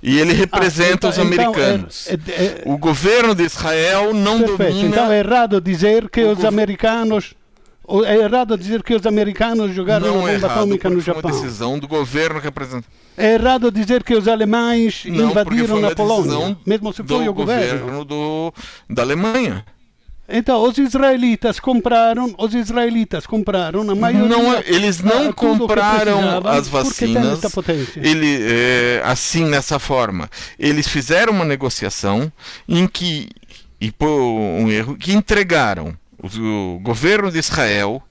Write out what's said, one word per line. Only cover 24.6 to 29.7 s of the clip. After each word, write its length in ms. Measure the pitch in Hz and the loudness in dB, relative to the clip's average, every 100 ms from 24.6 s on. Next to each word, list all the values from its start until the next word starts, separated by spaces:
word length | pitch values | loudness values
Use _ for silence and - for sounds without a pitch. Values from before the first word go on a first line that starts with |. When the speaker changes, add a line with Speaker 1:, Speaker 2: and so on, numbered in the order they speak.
Speaker 1:
eles 380 | - 175 202 170 | 2 2 2 0
não 100 | 190 | 2
Speaker 2:
ah, 60 | 233 | 2
tudo 120 | 294 | 0
o 40 | |
que 240 | - 233 220 233 | 0 2 2 2
Speaker 1:
compraram 500 | 214 202 214 208 202 | 2 2 2 2 2
Speaker 2:
precisavam, 320 | 190 180 190 | 2 0 0
Speaker 1:
as 180 | 143 139 | -2 0
Speaker 2:
porque 360 | 139 269 - 226 | -2 -2 -2 -2
tem 80 | 233 | 0
Speaker 1:
vacinas, 220 | 240 151 | 0 0
Speaker 2:
essa 100 | 202 | -4
potência. 500 | 190 180 160 127 160 | -4 -4 -4 -4 -4
Speaker 1:
ele, 380 | 151 156 151 143 | 0 2 0 0
é, 600 | 110 117 123 123 120 120 | 0 2 2 2 2 0
assim, 400 | 78 127 - 165 | 0 -2 -2 -2
nessa 340 | 160 143 - | 0 0 -2